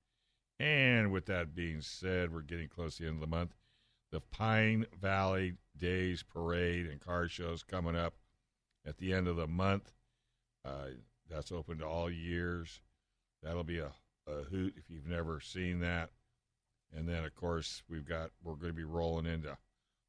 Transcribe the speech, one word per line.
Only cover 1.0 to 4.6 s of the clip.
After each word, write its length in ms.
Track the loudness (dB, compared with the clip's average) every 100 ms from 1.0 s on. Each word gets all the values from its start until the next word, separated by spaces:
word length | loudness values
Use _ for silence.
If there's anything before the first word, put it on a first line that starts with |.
| 6
with 140 | 2 2
that 300 | 0 0 -2
being 260 | -2 -2
said, 500 | -6 -4 0 2 2
we're 100 | -2
getting 280 | -6 -6 -6
close 280 | -4 -6 -4
to 60 |
the 60 | -4
end 80 | -2
of 40 |
the 140 | 0 0
month. 200 | 0 -4 _ _ _ _ -8
The 100 | -8
Pine 640 | -6 -2 4 6